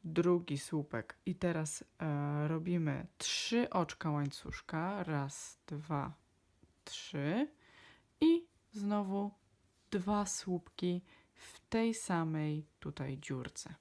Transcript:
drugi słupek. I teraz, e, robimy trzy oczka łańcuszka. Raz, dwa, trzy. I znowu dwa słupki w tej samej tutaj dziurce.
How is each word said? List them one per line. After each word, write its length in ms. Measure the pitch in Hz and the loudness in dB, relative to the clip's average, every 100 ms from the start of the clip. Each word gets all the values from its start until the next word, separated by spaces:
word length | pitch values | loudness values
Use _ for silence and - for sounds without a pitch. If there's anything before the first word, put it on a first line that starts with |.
drugi 540 | 165 160 175 175 175 139 | 0 2 6 4 2 -4
słupek. 600 | - 156 143 113 - - - | -2 -2 -2 -6 -6 -8 -6
I 80 | |
teraz, 500 | 180 175 165 156 - - _ | -2 0 0 -2 -6 -12 _
e, 500 | 160 143 143 147 151 | -2 0 0 0 0
robimy 580 | 160 170 175 156 135 175 _ | 0 0 2 2 -2 -6 _
trzy 520 | - - - 233 247 | -2 -2 2 2 2
oczka 400 | 190 160 - 160 | 2 0 -2 0
łańcuszka. 920 | 147 139 - - - - 160 175 202 | 2 0 -4 -10 -10 -6 -4 -2 -2
Raz, 560 | 170 147 139 - - - - | 0 0 -2 -6 -14 -16 -10
dwa, 460 | 147 151 147 139 - _ _ _ _ - _ | -10 -2 -2 -2 -8 _ _ _ _ -20 _
trzy. 640 | - - - 147 143 208 294 - _ - - - _ _ | -14 -12 -6 -2 0 2 0 -4 _ -20 -20 -20 _ _
I 260 | 320 339 339 _ _ | 6 6 2 _ _
znowu 580 | 214 202 208 190 196 208 - _ _ _ _ _ | -4 0 2 2 0 -2 -8 _ _ _ _ _
dwa 360 | 202 185 208 202 | -2 2 2 2
słupki 760 | - - 175 - - 180 180 - - _ | -4 -2 -2 -4 -2 0 0 -4 -20 _
w 260 | - - - _ | -20 -20 -20 _
tej 260 | 226 226 | 2 2
samej 720 | 226 - 175 160 156 151 151 151 _ | 0 2 2 4 2 0 -2 -6 _
tutaj 380 | 147 - 135 135 | -10 -6 -4 -4
dziurce. 560 | - 131 120 - - 165 | -4 -6 -6 -10 -14 -16